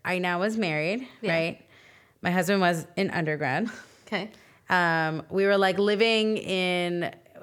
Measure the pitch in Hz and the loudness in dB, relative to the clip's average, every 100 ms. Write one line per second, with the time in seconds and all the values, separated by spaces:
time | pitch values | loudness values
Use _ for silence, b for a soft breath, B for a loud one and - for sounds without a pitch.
0 | - 180 180 175 202 220 185 151 160 226 | -6 -2 -2 0 -2 -2 -2 -2 -2 -4
1 | 254 - 214 165 165 - _ b b b | -8 -8 -2 0 0 -6 _ b b b
2 | b b - 180 175 202 180 170 - - | b b -2 0 2 2 2 0 -4 -4
3 | 196 - 156 151 147 143 226 B B B | -2 -2 -2 -2 -2 -2 -4 B B B
4 | - 208 214 b b b - 185 170 165 | -8 -8 -8 b b b 0 2 4 2
5 | 160 156 - 190 196 202 190 185 202 208 | 0 -2 -4 0 2 4 4 2 2 2
6 | 226 226 220 214 - 185 185 180 175 175 | 2 4 2 0 -2 -2 0 0 0 -2
7 | 170 - - - | -4 -8 -18 -20